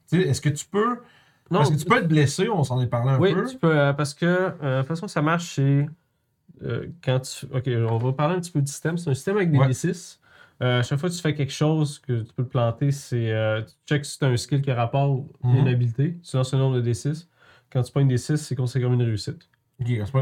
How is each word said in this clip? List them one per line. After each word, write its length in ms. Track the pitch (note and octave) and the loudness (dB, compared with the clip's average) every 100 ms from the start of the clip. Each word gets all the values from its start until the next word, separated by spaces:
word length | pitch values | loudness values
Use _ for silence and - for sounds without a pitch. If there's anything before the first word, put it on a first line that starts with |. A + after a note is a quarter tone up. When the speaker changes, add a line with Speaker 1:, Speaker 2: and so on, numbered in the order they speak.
| _ | _
Speaker 1:
Tu 120 | E3+ | 0
sais, 60 | E3 | 2
est-ce 140 | C3 | 0
que 80 | D3+ | 0
tu 160 | D3 - | -2 -4
peux, 320 | G3+ A#3 A#3+ - _ _ _ - | 0 0 -2 -8 _ _ _ -2
Speaker 2:
Non, 80 | F3 | 2
Speaker 1:
parce 100 | C#3 | 4
que 60 | D3 | 2
tu 80 | |
Speaker 2:
tu 60 | - | 2
Speaker 1:
peux 80 | B3 | 2
être 100 | F3 | 4
blessé, 420 | D#3 C#3 - G#3+ | 4 4 2 0
on 140 | G3 | 0
s'en 160 | C3 B2+ | 0 0
est 60 | A#2+ | 0
parlé 240 | A#2+ B2+ | 0 2
un 80 | C3 | 4
Speaker 2:
Oui, 140 | F#3 | 4
Speaker 1:
peu. 120 | F#3 B3 | 2 -2
Speaker 2:
tu 100 | C4 | 0
peux, 180 | E3 D#3 | 2 4
euh, 160 | C#3 | 2
parce 200 | C#3 C#3+ | 2 -4
que, 120 | - F3 | -2 0
euh, 520 | F3+ F#3 E3+ C#3+ C3 | 2 0 -2 -2 -2
la 60 | |
façon 220 | C3 E3 G3+ | -2 -4 -6
que 60 | |
ça 100 | D#3 | -2
marche, 340 | D3+ E3+ E3+ - | 0 0 -2 0
c'est, 320 | C#3 C#3 D3 - _ _ _ _ _ - | 2 2 0 -6 _ _ _ _ _ -12
euh, 240 | C3 A#2 - - | -8 -6 -8 -6
quand 160 | - C3 | -2 -2
tu... 240 | C3 - C3 | -2 -10 -8
Ok, 160 | B2+ B2+ A#2 A2+ | -4 -2 0 0
on 80 | A2+ | 0
va 160 | B2 | 0
parler 220 | C3 D3+ F3+ | 0 0 0
un 40 | |
petit 120 | F3 | -2
peu 100 | D3 | -2
du 100 | C#3 | -4
système. 260 | - D#3+ F3 | -4 -4 -4
C'est 120 | D3+ | -2
un 40 | |
système 240 | C3 - G#3 | -2 -2 0
avec 140 | F3 | 2
des 60 | C#3 | 4
Speaker 1:
Ouais. 100 | C3+ | 4
Speaker 2:
D 60 | |
six. 460 | B2+ - - - - _ - - - | 2 -2 -4 -10 -20 _ -20 -20 -4
Euh, 180 | B2 B2 | 0 0
à 40 | |
chaque 160 | A#2+ C#3+ | 0 -2
fois 100 | F3+ | -2
que 60 | F3 | -2
tu 60 | |
fais 120 | D#3 | -2
quelque 180 | D3 C#3 | -2 -4
chose 460 | - D3+ D#3 D3 - | 0 0 2 0 -4
que 220 | - A#2 | -4 -4
tu 120 | A2+ | -4
peux 100 | - | -6
te 60 | A#2+ | -4
planter, 420 | B2+ A#2 A2+ C#3+ | 0 0 0 -2
c'est, 400 | C#3 - A#2+ A2+ | -2 -4 -2 0
euh, 300 | A2 A2 A2 | 0 0 -2
tu 100 | A2+ _ - | -6 _ -4
checks 180 | D3 D3 | -4 -4
si 140 | - | -2
t'as 80 | C#3 | 0
un 100 | A#2+ | 0
skill 240 | - C#3 | 0 -2
qui 80 | C#3 | 0
a 40 | A#2+ | 0
rapport 340 | A#2 C#3 C#3 | 0 0 0
ou 220 | C3 - - | 0 -4 -4
Speaker 1:
Mhm. 120 | B2 B2 | 2 4
Speaker 2:
une 100 | B2+ | 4
habilité. 520 | B2 A#2+ A2+ D#3 F3 | 2 0 0 -2 -2
Tu 140 | - C3 | -4 -2
lances 160 | C3 | 0
un 40 | C3+ | 2
nombre 160 | C3+ B2+ | 2 2
de 60 | |
D 120 | A#2+ | 0
six. 340 | A#2 C#3+ D#3+ - _ _ - _ | -2 -2 -6 -10 _ _ -20 _
Quand 100 | C3 | -4
tu 100 | B2 | -2
pognes 160 | C#3 C#3 | 2 2
des 100 | B2 | 2
six, 180 | - D3+ | 0 -2
c'est 180 | - B2+ | -2 -4
considéré 340 | B2+ C3 B2 | -2 0 2
comme 80 | B2 | 2
une 60 | A#2 | 2
réussite. 420 | G#2+ - E3+ - _ _ - | -2 -6 -12 -16 _ _ -8
Speaker 1:
Ok, 60 | A#2+ | -2
c'est 220 | A#2 G#2 | -2 0
pas, 80 | C3 | -2